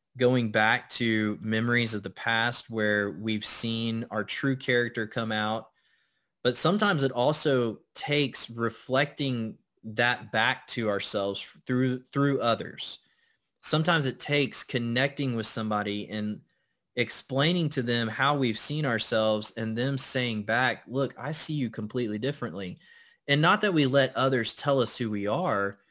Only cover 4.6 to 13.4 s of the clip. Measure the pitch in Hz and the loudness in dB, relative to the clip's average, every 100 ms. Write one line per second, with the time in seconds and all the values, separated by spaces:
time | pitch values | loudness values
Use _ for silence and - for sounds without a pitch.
4.6 | - 123 120 117 110 - 110 107 107 110 | 2 2 2 -2 -4 -4 -4 -2 -2 -4
5.6 | - _ _ _ _ _ _ _ 123 120 | -8 _ _ _ _ _ _ _ -2 2
6.6 | 160 202 208 160 135 120 127 151 156 131 | 2 4 2 2 2 2 2 2 2 2
7.6 | 117 104 _ - - 147 139 - - 117 | 2 -4 _ -10 -2 0 0 -2 -6 -4
8.6 | 117 - - 127 147 - 139 123 113 - | -4 -4 -2 0 0 -2 -2 -2 -4 -8
9.6 | _ _ 110 107 120 123 107 110 117 127 | _ _ -6 0 2 0 -2 0 2 0
10.6 | - - 110 101 - 107 98 98 - - | -6 -4 -2 -2 -2 -2 -2 -4 -10 -12
11.6 | - 127 131 127 127 139 143 135 117 107 | -2 2 2 0 -4 0 2 2 2 0
12.6 | - - - - _ _ _ _ | -4 -12 -12 -12 _ _ _ _